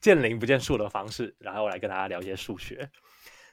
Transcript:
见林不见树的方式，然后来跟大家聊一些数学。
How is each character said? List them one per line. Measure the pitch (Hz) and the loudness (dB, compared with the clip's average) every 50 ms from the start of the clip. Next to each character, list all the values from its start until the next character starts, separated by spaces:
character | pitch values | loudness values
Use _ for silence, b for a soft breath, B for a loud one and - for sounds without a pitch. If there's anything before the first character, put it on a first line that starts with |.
见 | - 214 190 156 127 | 6 6 6 8 6
林 | 110 117 110 | 2 0 0
不 | - | 2
见 | 117 139 127 | 2 2 2
树 | 120 - 143 110 | 4 2 0 0
的 | 104 101 | 0 0
方 | - 104 98 110 | -2 -4 -4 -4
式， | 104 - 120 104 - _ | -6 -6 -6 -8 -8 _
然 | - 101 95 | -12 -8 -4
后 | 107 107 104 | -2 -2 -2
来 | 92 | -2
跟 | 90 98 98 | -4 -4 -4
大 | 95 | -4
家 | 92 95 | -4 -4
聊 | 95 92 87 | -4 -4 -6
一 | 90 | -6
些 | 95 95 | -6 -8
数 | 95 - - 104 | -8 -8 -8 -10
学。 | 90 - - - - 135 139 B B B B B B B B B B B B | -10 -10 -12 -12 -12 -12 -14 B B B B B B B B B B B B